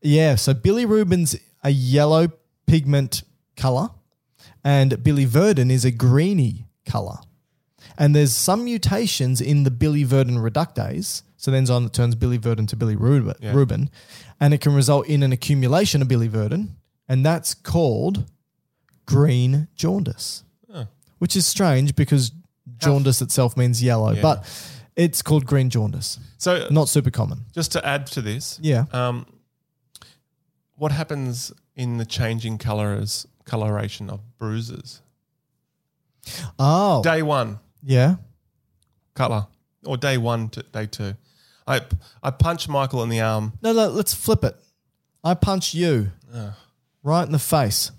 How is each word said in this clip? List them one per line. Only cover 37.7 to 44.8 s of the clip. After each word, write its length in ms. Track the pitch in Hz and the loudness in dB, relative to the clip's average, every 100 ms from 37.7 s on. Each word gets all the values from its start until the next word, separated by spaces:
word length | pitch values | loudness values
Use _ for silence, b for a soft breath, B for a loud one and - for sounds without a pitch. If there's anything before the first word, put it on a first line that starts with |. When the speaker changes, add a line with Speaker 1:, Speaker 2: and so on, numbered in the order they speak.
| _ | _
Speaker 1:
Yeah. 340 | 139 127 131 185 - _ _ _ _ _ _ _ _ | 0 4 4 2 -4 _ _ _ _ _ _ _ _
Speaker 2:
Colour. 320 | - 127 113 101 _ _ _ | -6 -2 -2 -6 _ _ _
Or 120 | - 127 | -10 -6
day 200 | 143 131 | -2 -2
one 300 | 117 117 110 | -2 -2 -6
to 120 | - | -10
day 240 | - 110 107 | -14 -10 -10
two. 280 | - 104 101 b b b b - | -8 -10 -10 b b b b -6
I, 140 | 131 - 87 b b | -6 -4 -8 b b
I 80 | 131 | -8
punch 380 | 131 - - - | 0 0 0 -4
Michael 340 | 143 135 127 | -2 -2 -2
in 60 | 117 | -4
the 120 | 117 | -2
arm. 320 | 110 110 107 - | -2 -2 -4 -6
Speaker 1:
No, 100 | 220 | -2
no, 160 | 226 214 | 0 0
let's 260 | 160 208 | 0 -4
flip 300 | - - 220 | -4 -2 0
it. 120 | - - _ _ | 0 -4 _ _